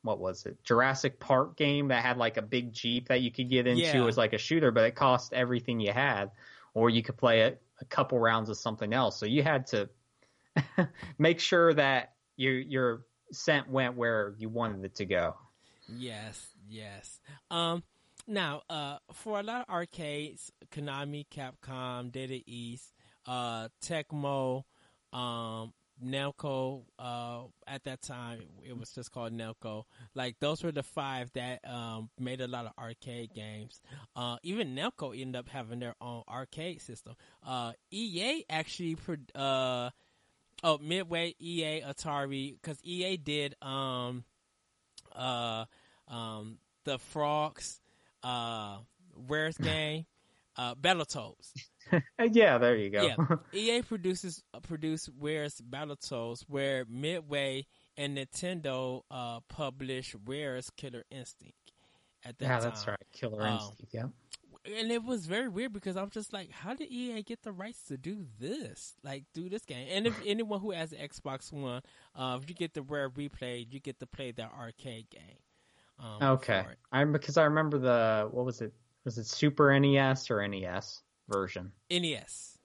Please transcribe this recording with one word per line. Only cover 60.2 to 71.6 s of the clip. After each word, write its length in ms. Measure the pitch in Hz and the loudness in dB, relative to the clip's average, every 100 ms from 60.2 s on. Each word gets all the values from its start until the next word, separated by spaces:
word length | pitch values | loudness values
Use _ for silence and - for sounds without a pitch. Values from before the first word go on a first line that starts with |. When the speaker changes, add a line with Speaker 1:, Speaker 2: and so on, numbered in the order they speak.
| 107 | -8
Speaker 2:
Rare's 440 | 139 147 127 123 | -6 -4 -6 -8
Killer 340 | - 139 120 - | -12 -12 -12 -14
Instinct 600 | 135 123 - - _ - _ _ _ _ _ | -14 -14 -18 -20 _ -20 _ _ _ _ _
at 140 | 127 120 | -18 -4
that 180 | 131 123 | 0 2
Speaker 1:
Yeah, 20 | |
that's 260 | 117 107 104 | 0 -4 -6
Speaker 2:
time. 0 | |
Speaker 1:
right. 120 | 101 - | -6 -12
Killer 340 | - 120 107 107 | -8 -6 -2 0
Speaker 2:
Um, 0 | |
Speaker 1:
Instinct, 480 | 110 104 107 110 | -2 -6 -14 -12
yeah. 140 | 117 131 - _ - _ - | -8 -8 -10 _ -20 _ -18
Speaker 2:
and 280 | - 214 226 | -10 -6 -2
it 120 | 233 | -2
was 220 | 233 240 160 | -2 -4 -2
very 220 | 202 254 | -2 -2
weird 240 | 185 254 | -4 -6
because 220 | 202 190 185 | -6 -6 -4
I'm 140 | 202 | -6
just 220 | 220 208 | -8 -8
like, 180 | 202 - | -10 -10
"How 240 | - 175 | -12 -10
did 160 | 269 302 | -8 -8
E 200 | 247 247 220 | -6 -6 -6
A 40 | |
get 200 | 202 233 | -8 -12
the 100 | 220 | -10
rights 300 | 180 208 233 - | -10 -12 -12 -10
to 120 | 135 | -8
do 280 | 139 208 151 107 | -6 -8 -10 -10
this? 580 | 131 277 190 - - - | -8 -6 -8 -12 -18 -14
Like, 220 | 143 139 139 | -12 -12 -10
do 140 | 160 180 | -10 -8
this 140 | 208 | -8
game?" 240 | - 127 135 | -8 -10 -4
And 160 | 190 226 | -2 -2
if 140 | 220 | -2
Speaker 1:
<laughs> 60 | 208 | -4
Speaker 2:
anyone 340 | 214 220 202 | -2 -2 -4
who 120 | 214 | -4
has 200 | 170 160 | -4 -6
an 80 | 147 | -8
Xbox 520 | 147 - 143 131 - | -12 -10 -8 -8 -8
One, 300 | 147 | -8